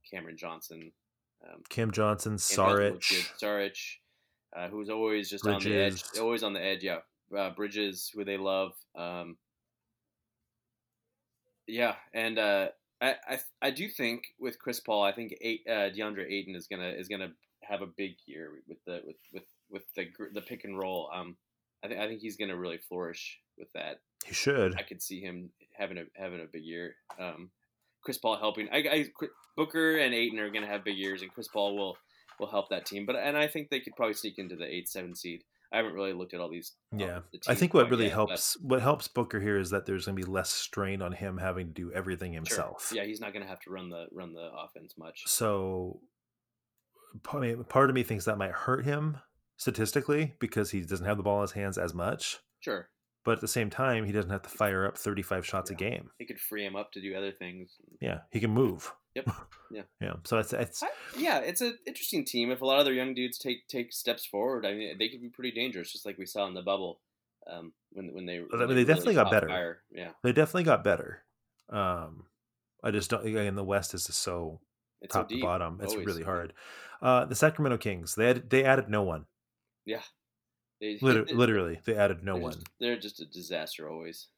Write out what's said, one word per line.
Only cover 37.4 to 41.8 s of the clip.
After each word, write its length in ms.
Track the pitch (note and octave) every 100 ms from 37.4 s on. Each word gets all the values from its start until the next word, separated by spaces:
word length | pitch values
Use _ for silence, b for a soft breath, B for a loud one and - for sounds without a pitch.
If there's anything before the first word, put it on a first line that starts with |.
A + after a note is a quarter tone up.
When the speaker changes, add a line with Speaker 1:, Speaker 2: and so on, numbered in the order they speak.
| -
Speaker 2:
I 20 |
Speaker 1:
teams 80 | A#2+
Speaker 2:
think 160 | F3
what 60 | D#3+ A#2
Speaker 1:
quite 40 |
Speaker 2:
really 140 | A#2+
Speaker 1:
yet, 60 | G#2+ G#2
but 120 | G#2
Speaker 2:
helps, 280 | F2 - -
what 200 | C3+ C3
helps 280 | A#2+ D3 -
Booker 320 | - A#2 G#2+
here 180 | G#2 G2+
is 120 | F2+
that 140 | G2
there's 220 | F#2+ F#2+ F#2
gonna 80 |
be 80 | F#2+
less 260 | F2+ F#2+ F#2
strain 520 | - - - G2 G2
on 80 | F2+
him 260 | F2+ G2+ F#2
having 280 | F#2 F#2 F2
to 60 |
do 200 | D#2+